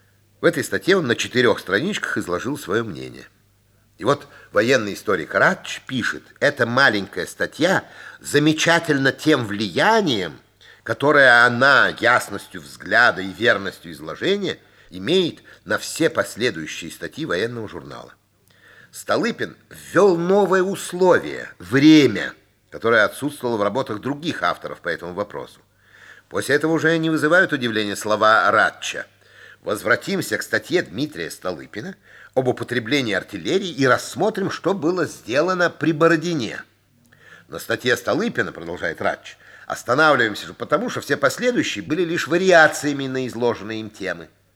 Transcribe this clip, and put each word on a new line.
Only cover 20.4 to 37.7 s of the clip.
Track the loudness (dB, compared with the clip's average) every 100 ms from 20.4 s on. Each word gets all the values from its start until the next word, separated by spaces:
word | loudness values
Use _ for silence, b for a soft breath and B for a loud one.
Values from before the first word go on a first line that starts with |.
| 4 2
условие — | 2 -4 -6 2 4 4 2 -10 -12 -16
время, | -2 6 8 10 8 2 -6 -10 _ _ _
которое | -4 2 4
отсутствовало | 4 0 -8 -4 -4 0
в |
работах | 0 0 -4 -6
других | -6 -6 -6 -2
авторов | -2 -2 -6 -10
по | -8
этому | -6 -6
вопросу. | -8 -8 -8 -14 -18 _ B B B B B B
После | -6 0 0
этого | 2
уже | 0 2 0
не | 0
вызывают | 0 2 4 2
удивления | 0 -2 -2 -2 -4
слова | -2 2 4 4 4
«Радча». | 4 2 0 -10 -10 -12 _ B B B B
Возвратимся | -6 -4 0 -2 0 -4 -2 -4
к |
статье | -2 -4 -2 -4
Дмитрия | -2 -6 -8 -6 -10
Столыпина | -8 -8 -8 -10 -12 -12 -14 B B B
об | -2 -2
употреблении | -2 0 0 2 0 2
артиллерии | -2 -2 -8 -2 -2 -2
и | 2 4
рассмотрим, | 4 0 -2 -2 -2 -4
что | -4 -2
было | -2 -2 -2
сделано | -4 -6 -4 0 0 2 0
при | 0 -2
Бородине. | 2 4 2 0 -4 -4 -8 -16 _ _ _ _ B B B B
На | -12
статье | -6